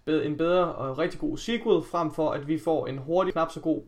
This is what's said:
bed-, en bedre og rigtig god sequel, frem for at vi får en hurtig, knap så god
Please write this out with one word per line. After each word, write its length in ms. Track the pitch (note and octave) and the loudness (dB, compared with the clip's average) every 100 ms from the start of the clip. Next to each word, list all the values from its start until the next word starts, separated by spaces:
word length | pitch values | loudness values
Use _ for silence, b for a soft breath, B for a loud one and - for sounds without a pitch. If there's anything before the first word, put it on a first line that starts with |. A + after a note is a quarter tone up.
bed-, 220 | - D#3 D3+ | -2 0 0
en 100 | D3+ | 0
bedre 380 | E3 F3+ E3+ | 2 4 2
og 240 | - C3+ C3 | -2 -6 -2
rigtig 220 | E3+ - | -4 -2
god 180 | D#3 - | -4 -4
sequel, 440 | - A#3 A#3 F3 | -2 -2 4 2
frem 260 | - E3+ D#3+ | 2 -2 -2
for 160 | D3+ D#3 | 0 0
at 180 | - C#3+ | 0 -2
vi 100 | D#3 | -2
får 280 | D#3+ D#3 - | 0 0 0
en 120 | C3+ | -6
hurtig, 340 | C3+ F3 F#3 | 0 2 2
knap 180 | E3+ E3 | 2 -2
så 80 | D#3 | -2
god 220 | D#3+ D3 | -2 -2